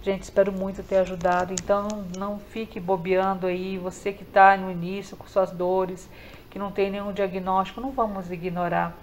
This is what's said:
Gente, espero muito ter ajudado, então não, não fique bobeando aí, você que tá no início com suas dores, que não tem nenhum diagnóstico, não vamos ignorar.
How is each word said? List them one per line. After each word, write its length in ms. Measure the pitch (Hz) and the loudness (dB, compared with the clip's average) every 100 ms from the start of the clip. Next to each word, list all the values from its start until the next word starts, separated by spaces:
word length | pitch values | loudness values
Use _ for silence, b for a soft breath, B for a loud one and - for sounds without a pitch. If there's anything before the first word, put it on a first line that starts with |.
Gente, 200 | 196 190 | -2 -4
espero 300 | - - 196 | 0 2 2
muito 300 | 190 190 196 | 2 -6 -6
ter 160 | 185 190 | 0 2
ajudado, 560 | 185 185 175 180 180 | 2 0 2 2 0
então 340 | 185 - 202 208 | -4 0 0 0
não, 160 | 214 185 180 | -6 -8 -6
não 200 | 196 208 | -6 -8
fique 400 | - 226 220 - | -10 -10 -8 -8
bobeando 680 | 175 190 170 185 190 190 185 | 0 0 2 2 2 0 0
aí, 320 | 180 190 190 | -2 -2 -4
você 340 | 180 - 202 | -6 -6 -6
que 100 | 202 | -6
tá 320 | - 202 190 | 2 10 10
no 160 | 196 185 | 8 0
início 460 | 175 170 196 196 - | -4 -4 -6 -8 -14
com 100 | - | -2
suas 240 | 202 185 | 0 0
dores, 580 | 175 180 190 185 185 - B B B B | 0 0 0 0 -6 -14 B B B B
que 80 | 196 | -8
não 120 | 202 | -6
tem 200 | 202 196 | -2 -2
nenhum 200 | 196 202 | -2 -6
diagnóstico, 720 | 196 196 185 185 190 190 - | -2 -2 -2 0 0 0 -4
não 100 | 262 | -6
vamos 400 | 254 220 196 175 | -2 -2 -2 -8
ignorar. 640 | 175 180 175 175 170 170 170 | -6 -4 -2 0 0 -2 -6